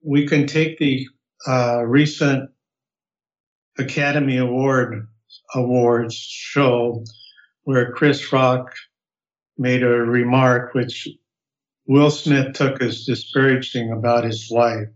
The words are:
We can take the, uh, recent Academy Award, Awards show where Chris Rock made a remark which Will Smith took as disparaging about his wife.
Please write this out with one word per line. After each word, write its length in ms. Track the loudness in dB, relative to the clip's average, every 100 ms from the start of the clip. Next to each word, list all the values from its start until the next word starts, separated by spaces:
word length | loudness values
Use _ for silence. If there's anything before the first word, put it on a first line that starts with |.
We 240 | 0 0 2
can 200 | 0 0
take 320 | 0 -2 0
the, 280 | -2 -2 -6 _ _ _ -4
uh, 360 | 0 0 0
recent 640 | 2 2 2 0 0 0 -4 _ _ _ _ _ _ _ _ _ _ _ _ -10
Academy 580 | -6 -2 -2 0 0 0
Award, 680 | 0 0 2 2 0 -4 -12 _ _ -20 _
Awards 600 | -4 0 4 4 2 0
show 880 | -8 -14 -14 -6 0 2 2 0 -4 -12 -20 -20 _ _ _
where 280 | -2 0 0
Chris 400 | 2 2 2 -2
Rock 400 | 0 2 0 -4 -16 -20 _ _ _ _ _ _ -6
made 240 | -2 0
a 60 | 2
remark 840 | 2 2 0 2 4 4 2 0
which 340 | -4 -4 -6 -14 -16 _ _ _ _ _ _ 2
Will 240 | 4 4
Smith 420 | 2 0 0 0
took 260 | -2 -2 0
as 240 | -4 -6
disparaging 840 | -6 -6 -4 0 2 2 -2 -6 -4
about 320 | -2 0 0
his 240 | 0 -6 -4
wife. 380 | 0 0 0 -8